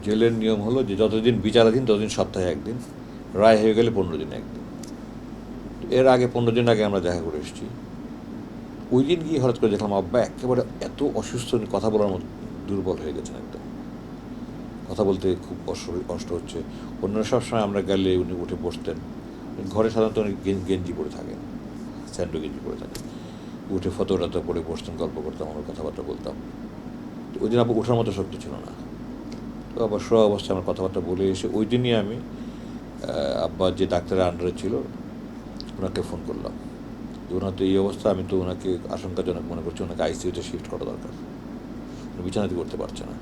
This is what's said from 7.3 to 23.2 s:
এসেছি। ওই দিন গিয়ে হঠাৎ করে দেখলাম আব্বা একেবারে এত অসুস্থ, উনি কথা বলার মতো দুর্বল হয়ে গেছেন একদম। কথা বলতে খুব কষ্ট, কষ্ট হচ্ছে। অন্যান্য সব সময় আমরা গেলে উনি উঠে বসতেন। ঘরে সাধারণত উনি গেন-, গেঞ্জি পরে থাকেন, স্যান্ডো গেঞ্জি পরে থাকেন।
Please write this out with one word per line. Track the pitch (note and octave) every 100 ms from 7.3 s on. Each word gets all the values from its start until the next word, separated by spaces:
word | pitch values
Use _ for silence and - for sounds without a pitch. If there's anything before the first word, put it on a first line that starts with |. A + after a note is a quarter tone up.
| D2+
এসেছি। | D2 - G2+ - - - - - - - - - - - -
ওই | B2
দিন | C#3 E3+ D#3+
গিয়ে | D#3
হঠাৎ | B2+ A#2
করে | A2+
দেখলাম | G#2 G#2+
আব্বা | G2 F#2 B2
একেবারে | G#2 - B2 B2+ B2 -
এত | G#2+ - C#3+
অসুস্থ, | A2 A2 B2 -
উনি | A#2+ G#2
কথা | G2 G#2+
বলার | G#2+ G2+
মতো | F#2 - - - - -
দুর্বল | G2 F#2 D#2+
হয়ে | D#2
গেছেন | - - C2
একদম। | - - - - - - - - - - - - - - -
কথা | F#2
বলতে | G2 F#2+ F#2 F2 -
খুব | - -
কষ্ট, | - - E2+ E2+
কষ্ট | E2+ -
হচ্ছে। | F2 - E2+ D2+ - - -
অন্যান্য | - G#2+
সব | G#2+ B2+
সময় | A#2 A#2
আমরা | G2+ G2+
গেলে | F#2 G2 F#2+ F#2
উনি | F2+
উঠে | F2+ E2+ F2+
বসতেন। | E2+ E2 - D#2+ - - - - - - G2
ঘরে | G2 A2
সাধারণত | A2 A2 A2
উনি | G#2 F#2+
গেন-, | F#2+ G2 F#2
গেঞ্জি | F#2+ F2 E2
পরে | D2+
থাকেন, | - - - - - - - - - -
স্যান্ডো | - E2+ D#2+
গেঞ্জি | D#2 C#2
পরে | - -
থাকেন। | - - - -